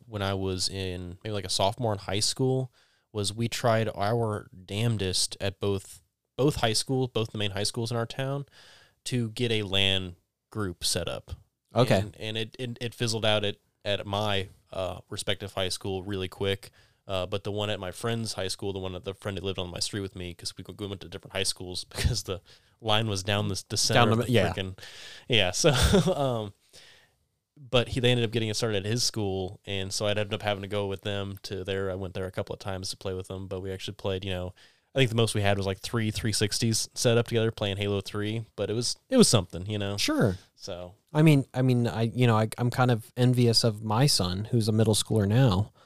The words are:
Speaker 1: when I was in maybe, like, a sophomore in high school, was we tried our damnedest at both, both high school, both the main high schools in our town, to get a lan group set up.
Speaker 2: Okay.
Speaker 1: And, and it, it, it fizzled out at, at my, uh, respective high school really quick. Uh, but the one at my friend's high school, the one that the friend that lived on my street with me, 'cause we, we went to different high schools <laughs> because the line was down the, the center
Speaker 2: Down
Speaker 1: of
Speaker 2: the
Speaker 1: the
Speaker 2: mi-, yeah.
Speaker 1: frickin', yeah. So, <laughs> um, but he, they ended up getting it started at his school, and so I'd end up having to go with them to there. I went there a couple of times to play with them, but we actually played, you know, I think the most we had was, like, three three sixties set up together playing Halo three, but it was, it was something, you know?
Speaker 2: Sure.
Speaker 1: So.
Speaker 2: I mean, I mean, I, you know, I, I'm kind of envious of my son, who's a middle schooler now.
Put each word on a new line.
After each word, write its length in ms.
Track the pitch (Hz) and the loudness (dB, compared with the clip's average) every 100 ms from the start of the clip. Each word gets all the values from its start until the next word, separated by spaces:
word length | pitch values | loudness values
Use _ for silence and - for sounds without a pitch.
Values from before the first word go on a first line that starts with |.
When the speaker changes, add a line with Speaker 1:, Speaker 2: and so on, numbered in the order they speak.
| - | -10
Speaker 1:
when 160 | 107 | -4
I 120 | 98 | -2
was 340 | 98 95 92 - | 0 -2 -2 -4
in 500 | 98 95 90 90 90 | -4 -6 -6 -10 -10
maybe, 100 | 110 | -6
like, 120 | 104 95 | -6 -4
a 40 | |
sophomore 440 | - 98 - 117 | 0 0 2 -2
in 60 | 101 | -2
high 200 | - 101 | -4 -2
school, 520 | - - 131 131 127 _ _ _ _ | 0 0 0 0 -4 _ _ _ _
was 200 | 107 98 | -4 -4
we 140 | 104 117 | -2 -4
tried 420 | - 120 110 110 - | 0 2 2 0 -2
our 520 | 101 120 110 107 - - 90 | 0 0 0 -4 -8 -18 -8
damnedest 720 | 98 117 107 95 90 - - | -2 0 2 0 0 -2 -2
at 200 | 98 - | -6 -2
both, 400 | 101 98 - - _ _ _ - | -2 -2 -4 -20 _ _ _ 0
both 220 | 139 - | 0 2
high 160 | 117 | 2
school, 340 | 110 - 131 127 | 2 0 -2 0
both 240 | 113 107 | -2 -2
the 60 | 107 | -2
main 140 | 104 | -4
high 120 | 98 | -2
schools 280 | 104 - 117 | -2 -2 -4
in 60 | 120 | -2
our 80 | 117 | -4
town, 400 | - 135 143 139 - - - _ _ - | -6 -6 -6 -10 -18 -20 -20 _ _ -4
to 240 | 123 117 | -2 -2
get 220 | 110 120 | -2 0
a 100 | 110 | 0
lan 520 | 101 98 98 95 92 87 _ _ _ | 2 2 4 2 -2 -12 _ _ _
group 320 | 110 98 87 | -6 -4 -2
set 240 | - - 85 | -2 -2 -4
up. 240 | 57 - - _ _ _ | -8 -10 -16 _ _ _
Speaker 2:
Okay. 260 | 113 127 104 | 2 4 4
Speaker 1:
And, 160 | 104 - | 2 -6
and 180 | 110 110 | -8 -6
it, 180 | 110 - | -6 -8
it, 180 | 127 120 | -10 -6
it 120 | 120 - | -8 -4
fizzled 300 | 120 113 110 | -4 0 2
out 200 | 107 104 | 2 0
at, 100 | 101 _ _ 104 | -4 _ _ -4
at 200 | 98 - | -4 -2
my, 440 | 98 107 98 95 - _ | -2 0 -2 -4 -12 _
uh, 240 | - 92 90 - | -6 -6 -8 -10
respective 440 | 101 - 98 98 | -8 -4 -4 -6
high 160 | - 92 | -4 -4
school 340 | - 101 95 | -4 -6 -6
really 240 | 92 98 92 | -6 -6 -6
quick. 440 | - 98 98 - _ _ _ - | -4 -2 -2 -6 _ _ _ -6
Uh, 180 | 95 90 | -4 -4
but 180 | 101 | -6
the 80 | 107 | -4
one 180 | 104 104 | -4 -4
at 100 | 101 | -4
my 120 | 95 | -8
friend's 420 | 85 117 117 113 | -6 -4 -4 -6
high 140 | - 95 | -6 -6
school, 260 | - 101 | -6 -6
the 60 | 95 | -6
one 120 | 92 | -8
that 120 | 90 95 | -8 -10
the 80 | |
friend 240 | 92 107 95 | -8 -8 -6
that 60 | |
lived 160 | 95 92 | -6 -4
on 100 | 87 | -6
my 100 | 87 | -6
street 200 | - 107 | -4 -4
with 140 | 95 95 | -6 -8
me, 180 | 90 | -12
'cause 200 | 85 - - | -10 -12 -12
we, 60 | 92 87 | -16 -10
we 100 | 101 | -8
went 120 | 98 | -8
to 60 | 87 | -12
different 260 | 95 - | -14 -8
high 100 | 95 | -2
schools 400 | 95 - 90 90 | -2 -4 -10 -10
<laughs> 120 | - - | -10 -2
because 280 | - 117 | 0 0
the 180 | - 90 - - _ _ | -4 -8 -10 -20 _ _
line 260 | 110 107 113 | 2 2 2
was 140 | 98 | -2
down 260 | 95 104 104 | 0 0 0
the, 160 | 95 - | -4 -4
the 80 | 107 | -2
center 220 | - 113 | 4 6
Speaker 2:
Down 120 | 117 | 6
Speaker 1:
of 40 | 110 | 4
Speaker 2:
the 60 | |
Speaker 1:
the 60 | 120 | 4
Speaker 2:
mi-, 40 | 117 | 4
yeah. 160 | 90 | 4
Speaker 1:
frickin', 260 | 87 92 92 - - - - - | 0 -6 -8 -16 -16 -18 -18 2
yeah. 220 | 117 90 | 4 4
So, 180 | - 165 | 4 4
<laughs> 420 | 135 - 196 175 | 4 6 6 4
um, 400 | 143 135 117 104 - _ - - - _ _ _ _ _ _ 127 | 2 0 -2 -4 -12 _ -20 -20 -20 _ _ _ _ _ _ 0
but 200 | 127 117 | 2 2
he, 100 | 135 | 2
they 100 | 120 | 2
ended 160 | 123 113 | 2 2
up 60 | |
getting 180 | 113 110 | 0 -2
it 60 | 104 | 0
started 300 | 117 104 101 | 0 0 -2
at 60 | |
his 120 | 120 | 0
school, 560 | 123 113 101 95 92 - - | 0 -2 -2 -2 -4 -8 -8
and 260 | 98 95 | -6 -4
so 140 | - 107 | -2 0
I'd 100 | 104 | 0
end 160 | 101 | -2
up 80 | 104 | -4
having 220 | 104 101 | -2 -4
to 40 | 98 | -4
go 200 | 104 101 | -4 -4
with 140 | 98 | -6
them 340 | 104 101 98 98 | -6 -6 -6 -10
to 200 | - 95 | -10 -8
there. 280 | 95 98 98 | -4 -2 -2
I 40 | 92 | -4
went 200 | 95 92 | -6 -6
there 100 | 92 | -6
a 60 | |
couple 220 | - 101 | -6 -8
of 60 | - | -8
times 300 | 104 95 95 | -8 -8 -8
to 80 | - | -8
play 160 | 98 | -6
with 140 | 92 92 | -6 -8
them, 180 | 95 95 | -10 -8
but 140 | 95 | -8
we 100 | 95 | -8
actually 220 | 95 - 104 | -8 -10 -6
played, 300 | 104 95 98 | -4 -4 -4
you 60 | |
know, 220 | 90 90 - - _ _ 135 | -4 -6 -10 -20 _ _ 2
I 20 | |
think 140 | 127 | 2
the 40 | 113 | 4
most 200 | 110 107 | 2 2
we 60 | |
had 160 | 101 101 | 2 2
was, 100 | 95 | 0
like, 120 | 95 | -4
three 280 | - 117 107 | -4 -2 0
three 220 | - 117 | -2 -2
sixties 580 | 101 107 - 117 107 - - | 0 0 2 0 0 -2 0
set 220 | 123 117 | 4 4
up 80 | - | 2
together 240 | 117 113 | 0 0
playing 260 | - 104 98 | 0 -2 0
Halo 240 | 101 101 | 0 0
three, 440 | - 104 104 113 110 - | -2 -4 -4 -4 -8 -6
but 140 | 98 | -2
it 20 | |
was, 240 | 110 123 - _ | -2 -2 -6 _
it 80 | 254 | 6
was 100 | 208 | 8
something, 400 | 113 85 85 98 | 6 2 -8 -6
you 100 | 104 | -4
know? 200 | 101 101 | -4 -2
Speaker 2:
Sure. 400 | - 302 113 92 - _ | 0 2 2 0 -10 _
Speaker 1:
So. 380 | - 90 90 - _ | -12 -12 -12 -18 _
Speaker 2:
I 80 | 147 | 4
mean, 240 | 160 143 131 | 6 6 2
I 80 | 127 | 0
mean, 240 | 131 123 117 | 2 2 2
I, 160 | 113 | 0
you 220 | 117 120 123 | -2 2 4
know, 80 | 110 | 4
I, 100 | 110 - | 2 0
I'm 140 | 123 | -2
kind 180 | 123 123 | 2 2
of 220 | 113 - - | 2 -2 2
envious 480 | 123 123 117 110 | 4 6 4 4
of 200 | 117 104 | 2 0
my 240 | 110 107 139 | -2 4 4
son, 400 | - 90 92 110 | 4 0 -2 0
who's 160 | 120 107 | 2 4
a 40 | |
middle 240 | 110 110 104 | 4 6 4
schooler 320 | - 110 98 | 4 4 6
now. 440 | 113 135 92 107 _ | 6 6 4 0 _